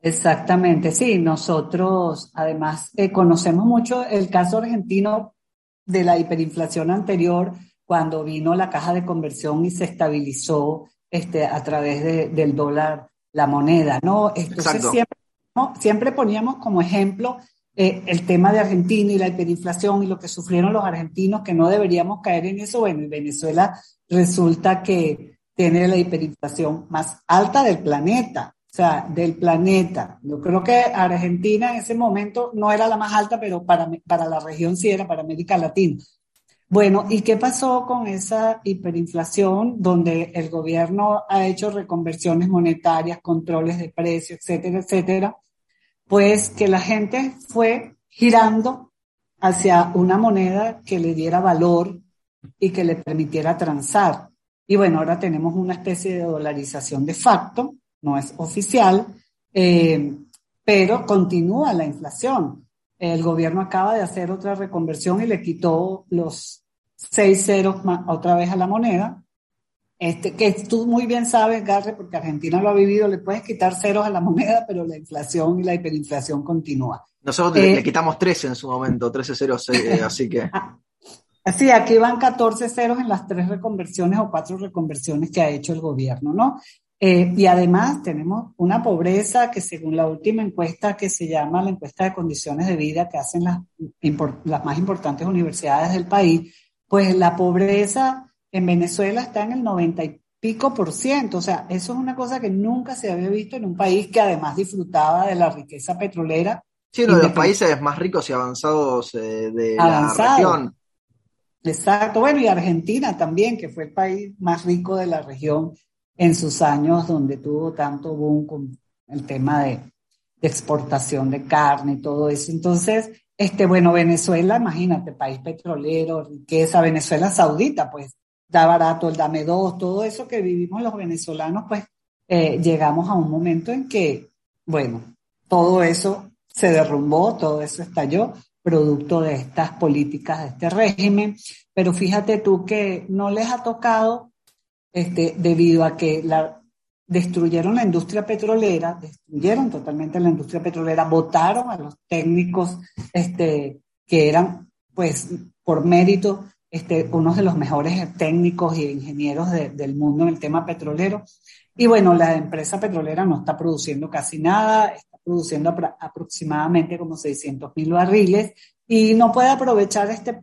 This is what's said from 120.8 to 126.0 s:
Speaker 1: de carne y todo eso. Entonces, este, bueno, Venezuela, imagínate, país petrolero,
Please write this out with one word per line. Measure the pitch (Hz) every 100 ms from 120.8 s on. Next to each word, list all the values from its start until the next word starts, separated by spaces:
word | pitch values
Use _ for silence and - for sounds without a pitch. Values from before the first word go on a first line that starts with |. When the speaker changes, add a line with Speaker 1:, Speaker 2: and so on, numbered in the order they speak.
| 131 139 131 143 131
Speaker 1:
de | 139
carne | 135 151 147 143 143
y | 139
todo | 151 147 147
eso. | 147 -
Entonces, | 160 175 175 175 220 220 - _ _
este, | 196 - 190
bueno, | 185 175
Venezuela, | 175 170 165 - 170 180 233
imagínate, | 220 160 180 180 170
país | - 135 131
petrolero, | 147 160 175 151 147 160